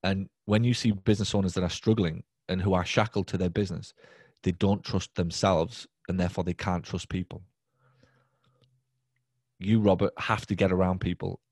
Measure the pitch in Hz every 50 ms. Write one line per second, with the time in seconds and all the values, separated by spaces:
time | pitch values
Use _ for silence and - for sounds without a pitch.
0 | - 92 98 95 98 - _ _ _ - 104 110 117 120 120 - - 113 104 98
1 | - - 107 101 104 - - 104 95 92 85 95 92 85 - - - 113 110 107
2 | 95 82 80 85 - _ _ _ _ - 92 92 92 101 95 90 87 - - -
3 | 110 - - 104 95 - - 92 92 90 85 107 104 90 92 - 107 - _ _
4 | - - - - _ _ _ _ - 95 87 87 - 98 101 95 - - - 95
5 | - - _ - 90 85 85 - - 98 95 80 82 - - - - - _ _
6 | _ - 90 92 90 87 - - 90 90 87 - - 101 90 87 82 - - 87
7 | - - - 92 90 _ - - 90 _ _ _ _ _ _ _ _ _ _ _
8 | _ _ _ _ _ _ _ _ _ _ _ _ _ _ _ _ _ _ _ _
9 | _ _ _ _ _ _ _ _ _ _ _ _ 92 98 110 113 107 101 95 90
10 | 101 95 - - - - 113 104 - - 104 90 98 95 92 90 92 92 92 90
11 | - 90 87 - - 95 90 - _ _